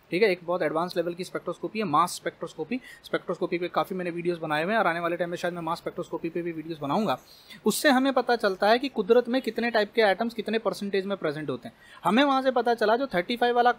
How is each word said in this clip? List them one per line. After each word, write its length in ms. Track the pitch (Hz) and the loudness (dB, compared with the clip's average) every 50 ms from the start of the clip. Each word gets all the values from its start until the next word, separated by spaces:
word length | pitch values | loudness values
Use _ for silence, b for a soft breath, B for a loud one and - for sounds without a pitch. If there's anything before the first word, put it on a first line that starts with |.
| b - | b -4
ठीक 120 | 160 175 | 0 2
है। 80 | 226 208 | 2 2
एक 100 | 180 180 175 | 0 -2 -2
बहुत 180 | 165 175 185 | -4 -2 -2
एडवांस 340 | 170 151 151 156 175 180 - | -2 -2 -2 -2 -4 -4 -4
लेवल 180 | 180 165 175 175 | -4 -4 -4 -4
की 100 | 175 180 | -8 -10
स्पेक्ट्रोस्कोपी 540 | - - 156 - 180 165 - - 208 - 220 | -8 -8 -8 -8 -8 -8 -6 -8 -6 -4 -4
है, 60 | 214 | -2
मास 300 | 170 147 156 170 180 - | 0 2 2 0 0 -2
स्पेक्ट्रोस्कोपी। 680 | - - 170 - - 175 156 - - 156 151 233 254 B B B B B | -8 -10 -10 -10 -10 -14 -12 -10 -10 -8 -6 -6 -8 B B B B B
स्पेक्ट्रोस्कोपी 540 | - - 151 - - 180 - 180 170 180 170 | -4 -4 -4 -2 -4 -4 -4 -4 -4 -2 -4
पे 100 | 175 170 | -4 -2
काफ़ी 280 | - 185 - - 190 | -2 -2 -2 -2 -4
मैंने 140 | 185 180 175 | -6 -6 -6
वीडियोज़ 280 | 165 175 170 175 175 160 | -6 -4 -2 -4 -4 -4
बनाए 220 | 160 156 151 151 160 | -2 -2 0 0 0
हुए 80 | 185 | 0
हैं, 60 | 220 226 | 0 2
और 60 | 196 | 2
आने 140 | 175 165 170 | 2 0 0
वाले 160 | 170 170 175 | -2 -2 -2
टाइम 140 | 170 180 170 | -2 -2 -4
में 60 | 175 | -4
शायद 180 | 165 - 175 175 | -4 -4 -4 -4
मैं 80 | 175 | -4
मास 160 | 165 160 170 - | -4 -6 -6 -6
स्पेक्ट्रोस्कोपी 500 | - 160 - 180 165 - - 160 - 165 | -6 -8 -8 -8 -8 -6 -6 -6 -6 -4
पे 140 | 160 180 | -4 -4
भी 100 | 170 175 | -6 -6
वीडियोज़ 280 | 165 160 156 165 165 147 | -6 -8 -8 -10 -8 -6
बनाऊंगा। 380 | 147 135 143 202 220 175 156 - - B B B B B B B B | -4 -2 0 0 2 0 -2 -2 -6 B B B B B B B B
उससे 240 | 220 208 - - 302 | 0 0 2 4 4
हमें 220 | 262 254 262 277 | 4 4 4 2
पता 240 | 254 262 247 - 240 | 2 2 2 2 0
चलता 320 | 240 - 202 190 - 202 202 | 2 2 0 0 2 4 4
है 100 | 226 247 | 4 4
कि 100 | 277 269 | 2 -2
कुदरत 380 | - 233 196 185 233 247 233 233 | -4 -2 2 4 4 4 4 2
में 120 | 240 262 | -2 -2
कितने 280 | 254 226 220 233 226 240 | -2 -2 -4 -2 -2 0
टाइप 220 | 233 220 208 208 - | 0 0 0 0 2
के 80 | 226 | 2
एटम्स 320 | 220 202 190 - 226 233 - | 4 4 4 2 -2 -4 -4
कितने 240 | - 196 - 214 220 | -6 -4 -2 -2 -2
परसेंटेज 480 | - 190 185 - 202 202 190 196 185 | -2 -2 -4 -4 -6 -2 -2 -2 -2
में 100 | 202 202 | -2 -6
प्रेजेंट 340 | - - 156 143 156 151 139 | -4 -4 -4 -4 -4 -6 -6
होते 180 | 127 117 - 117 | -6 -8 -8 -14
हैं। 60 | - B B B B B B | -20 B B B B B B
हमें 180 | 170 202 247 294 | 2 4 4 4
वहाँ 180 | 285 269 262 | 4 2 2
से 80 | 262 269 | 2 2
पता 240 | 247 254 233 240 233 | 2 2 2 2 2
चला 220 | 226 226 208 226 | 2 4 2 4
जो 100 | 240 277 | 2 2
थर्टी 300 | 254 - 175 180 - 240 | 0 -2 -2 -2 -2 0
फ़ाइव 200 | 233 240 240 240 | 0 2 2 4
वाला 160 | 240 240 240 233 | 4 4 4 4